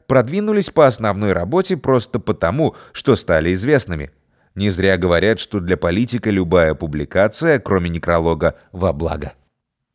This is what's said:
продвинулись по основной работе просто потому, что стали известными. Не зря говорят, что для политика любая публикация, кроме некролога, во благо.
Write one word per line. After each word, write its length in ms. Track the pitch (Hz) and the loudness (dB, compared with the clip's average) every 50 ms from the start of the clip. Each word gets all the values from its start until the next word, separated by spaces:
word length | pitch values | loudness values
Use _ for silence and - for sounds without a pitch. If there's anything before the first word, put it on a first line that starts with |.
| _ | _
продвинулись 640 | - 120 131 113 123 165 202 208 214 214 208 180 - | 0 2 2 2 0 -2 -4 -2 0 0 -2 -2 0
по 160 | - 160 151 | 2 4 4
основной 460 | 131 113 - 110 104 95 101 104 101 | 4 4 2 -2 -2 -2 0 0 0
работе 440 | 90 85 85 98 151 185 185 - 190 | 0 0 -2 -2 0 0 0 -2 -4
просто 440 | 135 - 131 131 123 - - - 107 | -2 0 0 0 0 0 -2 -6 -6
потому, 540 | - - 104 - 85 82 - 151 156 120 - - - - | -4 -4 -4 -2 0 -2 0 0 0 -2 -2 -6 -20 -20
что 240 | - - - 139 117 | -14 -4 0 2 2
стали 380 | - - - 85 78 80 87 92 | 2 2 0 0 2 2 0 -2
известными. 560 | 92 104 139 151 131 - - 82 76 73 - _ _ _ _ _ _ _ _ - | -2 0 0 0 0 0 -2 -8 -8 -10 -12 _ _ _ _ _ _ _ _ -6
Не 160 | 95 101 104 | -4 -2 -2
зря 260 | 90 87 95 95 95 | 0 2 2 2 2
говорят, 440 | 87 90 87 85 82 92 107 110 - | 2 2 2 2 4 4 2 0 0
что 200 | - - - 101 | -4 -6 -6 -4
для 160 | 85 90 92 | -2 -2 -2
политика 540 | - - 87 87 104 127 120 123 120 - 110 | 0 0 0 0 0 -2 -2 -4 -4 -2 0
любая 440 | 101 95 90 82 92 87 82 78 76 | 0 0 0 2 4 4 4 2 0
публикация, 840 | - 87 76 73 76 71 - - 92 101 110 - - 160 165 147 117 | -2 -6 -6 -4 -6 -6 -2 0 2 2 0 0 0 0 2 2 2
кроме 300 | - - 101 92 85 85 | 0 0 0 0 0 -2
некролога, 680 | 82 82 - 87 85 82 82 82 82 73 85 82 - - _ _ | -4 -4 -2 0 0 2 2 0 0 0 0 -2 -2 -4 _ _
во 200 | - 90 92 90 | -6 -2 -2 -2
благо. 420 | 73 71 82 80 78 76 71 71 - _ _ _ _ _ _ _ _ _ _ _ | -2 -2 -4 -6 -6 -6 -10 -12 -14 _ _ _ _ _ _ _ _ _ _ _